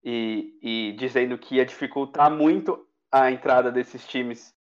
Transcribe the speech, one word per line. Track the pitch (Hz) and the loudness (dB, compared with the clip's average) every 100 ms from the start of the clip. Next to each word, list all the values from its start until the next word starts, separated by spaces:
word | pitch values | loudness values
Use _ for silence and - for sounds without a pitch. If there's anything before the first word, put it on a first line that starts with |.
e, | 123 117 113 110 - _ | -6 -4 -4 -6 -8 _
e | 117 113 107 | -8 -6 -6
dizendo | 104 131 127 123 123 | -6 -2 0 0 -4
que | - 131 | -2 0
ia | 127 | 0
dificultar | - 135 143 139 - 147 | -4 -8 -6 -6 2 2
muito | 156 151 175 - - _ _ _ | 4 2 2 -2 -6 _ _ _
a | 135 131 | 2 4
entrada | 127 139 127 127 | 2 2 2 2
desses | 123 127 123 - | -2 -4 -12 -8
times | 131 123 117 - _ | -6 -6 -8 -18 _